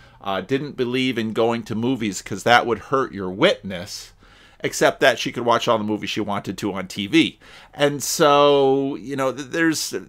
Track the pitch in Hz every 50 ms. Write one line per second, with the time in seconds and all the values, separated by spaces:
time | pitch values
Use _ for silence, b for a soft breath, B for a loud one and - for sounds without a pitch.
0 | b b b b - 98 98 95 95 - 160 143 147 143 - - 127 120 123 131
1 | 131 131 120 117 110 110 107 120 113 117 117 117 107 - 117 110 117 127 135 110
2 | 117 107 92 - - - 117 95 - 117 120 120 113 117 113 101 - - 139 135
3 | 127 - - 101 95 92 92 101 151 202 - - - 95 98 87 87 - - -
4 | - - - b b b b b b b b b - 143 - - - 147 165 -
5 | 156 139 117 107 - 147 123 123 120 120 113 113 - 120 117 110 104 107 107 101
6 | 101 98 - - 104 101 101 98 98 - 98 - - 101 92 95 92 90 - 104
7 | 98 98 127 165 139 87 - B B B B B B B B - 147 147 143 143
8 | 131 - - - 165 147 143 143 143 143 143 139 139 135 135 139 139 135 143 -
9 | 95 127 139 135 135 131 123 127 147 123 135 165 165 165 151 - - - 127 95
10 | 92